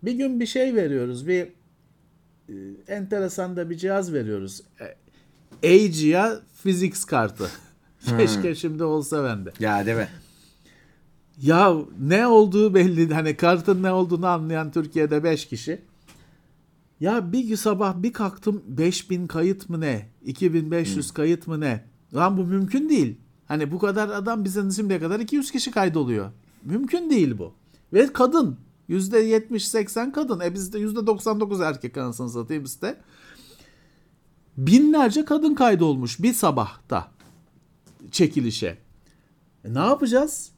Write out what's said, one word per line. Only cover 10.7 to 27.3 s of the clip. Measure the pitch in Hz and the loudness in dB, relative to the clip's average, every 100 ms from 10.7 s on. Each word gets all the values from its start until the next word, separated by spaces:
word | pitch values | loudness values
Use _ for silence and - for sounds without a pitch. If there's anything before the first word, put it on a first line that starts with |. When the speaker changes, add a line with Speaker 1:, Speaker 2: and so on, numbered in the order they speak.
| _ _ _ _ _ _ - | _ _ _ _ _ _ -4
Speaker 1:
Ya | 139 165 196 165 147 90 | 2 6 6 4 -4 -8
ne | 135 185 240 | 0 2 6
olduğu | 226 214 190 214 | 6 6 4 4
belli, | 190 180 170 165 | 6 4 4 2
hani | 156 156 151 | 2 -2 2
kartın | 175 180 165 190 | 2 2 2 2
ne | 185 | 2
olduğunu | 185 180 170 180 | 0 0 0 0
anlayan | 175 160 160 156 | -2 -2 -4 -4
Türkiye'de | 160 156 160 151 151 | -4 -4 0 0 2
beş | 165 156 - | 0 -2 -4
kişi. | 113 - 170 - _ _ - - _ _ _ _ _ _ _ | -10 -8 -10 -10 _ _ -20 -20 _ _ _ _ _ _ _
Ya | 160 233 180 | -2 -2 -2
bir | 220 | -2
gün | 233 | -2
sabah | 214 220 196 180 180 | -2 -2 0 -2 -2
bir | 214 | -4
kalktım, | 240 202 - - 208 104 | -2 -6 -4 -4 -4 -6
beş | 131 165 180 - | -2 0 0 -4
bin | 180 180 | -6 -4
kayıt | 160 175 196 - | -2 0 -2 -6
mı | 170 | -6
ne? | 156 113 101 _ | -4 -4 -8 _
İki | - 131 185 | -14 -2 0
bin | 165 156 | 0 -2
beş | 170 165 98 | -2 -2 -4
yüz | 135 | -6
Speaker 2:
Hı. | |
Speaker 1:
kayıt | - 160 170 - | -2 0 0 -2
mı | 160 | -4
ne? | 151 110 - _ _ | -2 -4 -8 _ _
Lan | 131 180 190 | -2 0 0
bu | |
mümkün | 175 190 190 262 302 | 0 0 0 -2 0
değil. | 294 131 104 _ _ _ | 2 2 -2 _ _ _
Hani | 151 147 | -4 -2
bu | 175 | -2
kadar | 202 202 214 | -2 0 -2
adam, | 208 208 233 | -4 -4 -4
bizden | 196 190 196 | -2 -2 -2
şimdiye | 190 214 185 | -2 -2 -2
kadar | 160 208 | -2 -4
iki | 226 294 | -2 -4
yüz | 269 | -2
kişi | 269 240 | -4 -4
kaydoluyor. | 233 190 160 127 113 98 - _ _ | 0 0 2 0 -2 -4 -12 _ _
Mümkün | - 190 269 349 339 | -6 -4 -2 -2 0
değil | 262 151 | 2 2